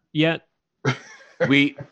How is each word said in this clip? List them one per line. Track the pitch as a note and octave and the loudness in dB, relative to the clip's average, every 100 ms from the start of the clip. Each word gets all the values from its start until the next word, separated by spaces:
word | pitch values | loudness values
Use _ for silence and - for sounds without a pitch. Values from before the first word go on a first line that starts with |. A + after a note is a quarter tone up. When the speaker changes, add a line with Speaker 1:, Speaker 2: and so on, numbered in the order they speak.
| _ | _
Speaker 1:
yet? | D3+ D#3+ D#3+ _ _ _ _ - | -2 -2 -2 _ _ _ _ -6
Speaker 2:
<laughs> | B2 - - - - - | -6 -8 -20 -16 -6 0
We, | C#3 C#3+ - - | 2 2 -2 -18